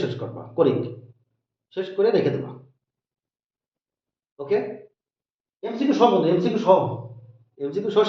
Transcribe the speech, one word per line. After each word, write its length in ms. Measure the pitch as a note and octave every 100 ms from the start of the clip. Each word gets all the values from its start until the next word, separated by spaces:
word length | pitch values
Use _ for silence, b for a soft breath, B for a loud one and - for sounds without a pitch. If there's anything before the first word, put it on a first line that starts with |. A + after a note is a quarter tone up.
শেষ 100 | - -
করবা, 220 | - - - -
কণিক 220 | C#3 - - - - _ _ _ _ _ _
শেষ 120 | F#3 F#3 -
করে 120 | G#3+ F3+
রেখে 180 | C#3+
দেবা, 160 | B2+ - - - _ _ _ _ _ _ _ _ _ _ _ _ _ _ _ _ -
ওকে? 200 | C#3 G#3+ - - - _ _ _ _ _ _ _
এমসিকিউ 340 | A#3 A#3 C#4 -
সহ 80 | A#3
বন্ধু, 140 | F#3+ D#3+
এমসিকিউ 260 | F3+ A3 A3 F3+
সহ, 140 | F#3 A#2 - - - - - _ -
এমসিকিউ 260 | C#3+ F#3 G#3
সহ 100 | G#3